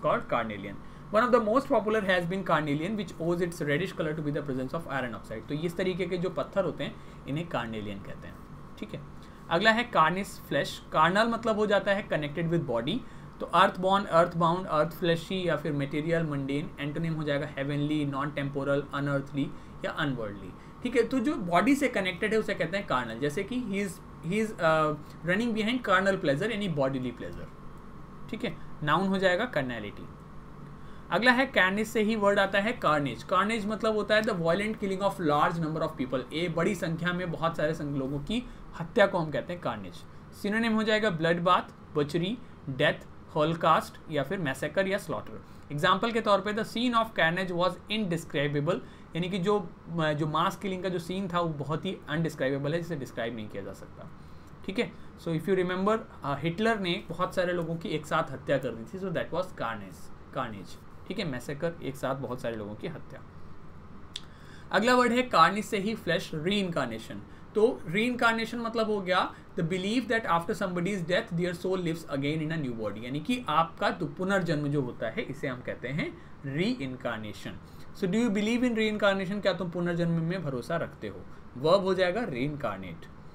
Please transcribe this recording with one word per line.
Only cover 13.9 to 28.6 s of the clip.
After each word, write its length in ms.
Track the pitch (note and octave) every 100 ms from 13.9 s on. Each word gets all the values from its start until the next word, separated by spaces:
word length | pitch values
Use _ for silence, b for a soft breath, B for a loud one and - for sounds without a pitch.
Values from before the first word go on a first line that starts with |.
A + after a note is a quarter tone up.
| G3 G3+
earthbound, 540 | E3 F3 E3+ E3+ F3 F#3+
earthfleshy 800 | D#3 E3 - E3+ E3 - F#3+ F3
या 100 | D3
फिर 180 | D#3+
मटेरियल, 500 | C#3+ C#3 D3+ D#3 E3
मंडेन। 480 | D#3+ C#3+ C3+ C#3+ - -
एंटोनिम 340 | C#3+ D3+ E3
हो 100 | D#3
जाएगा 240 | D3 C#3+ C#3+ -
हेवनली, 480 | C#3 D3 D3 D3+ C#3+
नॉन 260 | C3+ D3
टेम्पोरल, 520 | C#3+ C#3 C#3+ C3+ C#3 C#3+
अनअर्थली 580 | C#3+ C#3+ C#3 C#3 C#3+ C#3 B B B F#3+
या 60 |
अनवर्ल्डली, 640 | - D3+ A#2+ G#2+ G2+ F#2+ - B B
ठीक 120 | B3 A#3
है? 80 |
तो 160 | A#3 C4
जो 160 | A3 -
बॉडी 400 | F3 F3 G#3+ C#4
से 120 | C4
कनेक्टेड 460 | G#3+ F#3+ F3+ G#3+
है 60 | A3
उसे 140 | G#3+
कहते 240 | G3 E3 G3
हैं 100 | G3
कार्नल, 320 | B2+ A#2 A2+
जैसे 240 | C#3+ D3
कि 180 | G3 B3
he 280 | A#3 G3 G3+
is, 40 | E3+ - - D#3+
he 20 |
is, 260 | G3+ A3 A3
uh, 360 | E3+ D#3+ D3+ D3+ B B D#3+
running 240 | F#3+ A#3+
behind 320 | A3 G#3 B3 G#3+
carnal 320 | F#3 G3 F#3+
pleasure, 300 | D#3+ C#3+ G#3
यानी 160 | G#3+ G3+
bodily 440 | C#3+ C3+ C3+ B2+
pleasure, 380 | A2 F2+ F2 E2+ - - - - - - - -
ठीक 160 | G#3+ A3+
है? 120 | -